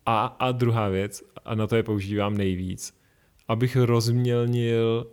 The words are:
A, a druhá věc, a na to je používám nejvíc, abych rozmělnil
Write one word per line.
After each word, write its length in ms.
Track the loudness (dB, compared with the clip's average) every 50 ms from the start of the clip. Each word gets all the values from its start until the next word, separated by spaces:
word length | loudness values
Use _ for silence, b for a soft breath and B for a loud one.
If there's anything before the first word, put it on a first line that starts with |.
| _
A, 180 | 0 0 0 0
a 260 | -2 -2 -2 -2 -2
druhá 360 | 0 0 0 0 2 2 0 0
věc, 340 | 0 0 -2 -4 -6 -12 -18 -20 _ -16 -10
a 100 | -6 -4
na 120 | -2 0
to 100 | 2 2
je 60 | 0
používám 540 | 2 0 -2 -2 -2 -2 -2 -2 0 0 0
nejvíc, 580 | 0 0 0 -2 -2 -4 -6 -8 -8 -12 -14 b b b b b b b b b b b -4
abych 280 | 0 0 0 2 2
rozmělnil 1300 | 2 2 4 4 2 2 2 2 2 2 2 2 2 0 0 0 0 0 2 2 2 2 2 0 -2 -4 -8